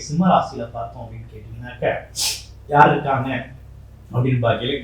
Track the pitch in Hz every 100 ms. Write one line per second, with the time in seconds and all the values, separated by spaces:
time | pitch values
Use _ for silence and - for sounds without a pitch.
0 | - 156 185 - - 131 117 117 113 120
1 | 113 113 113 110 107 117 123 - - -
2 | - - - - - - - 143 - 143
3 | 139 131 127 123 - - - - - -
4 | - 123 127 123 117 110 123 147